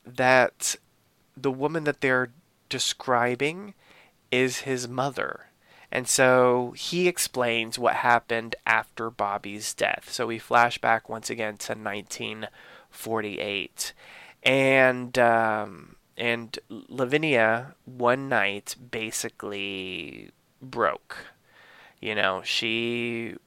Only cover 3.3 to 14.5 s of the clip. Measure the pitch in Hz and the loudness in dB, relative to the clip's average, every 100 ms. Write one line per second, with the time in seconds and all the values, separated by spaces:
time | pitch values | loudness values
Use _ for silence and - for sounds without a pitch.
3.3 | 123 143 175 202 - _ - _ _ _ | 0 -2 -4 -12 -18 _ -20 _ _ _
4.3 | 127 131 127 135 127 120 127 139 - - | 2 2 0 -4 -4 -4 -4 -4 -2 -6
5.3 | - - _ _ - - 135 120 - 131 | -8 -16 _ _ -20 -6 -4 0 4 6
6.3 | 127 123 123 123 - - 175 180 175 - | 8 6 4 0 -6 -6 0 0 0 -2
7.3 | 127 120 117 113 127 117 - 123 120 - | -2 0 0 -2 0 0 2 4 2 2
8.3 | 117 113 - - 113 113 - 113 117 101 | -4 -4 -6 0 0 0 -8 -8 -4 -4
9.3 | 101 101 104 104 - 98 - - - 117 | -4 -8 -10 -10 -2 -2 -2 -6 -6 -4
10.3 | 113 - 120 120 - 120 113 - 113 - | -4 2 4 4 2 0 0 0 -10 -8
11.3 | 117 110 104 - 113 107 104 98 - 113 | -6 -6 -6 -8 -6 -6 -8 -10 -10 -10
12.3 | 110 107 - - - _ - 113 113 104 | -8 -12 -14 -20 -20 _ -14 -6 -4 -4
13.3 | 98 101 101 - - - - - - - | -6 -4 -4 -6 -8 -10 -10 -20 -20 -20
14.3 | - 120 | -2 2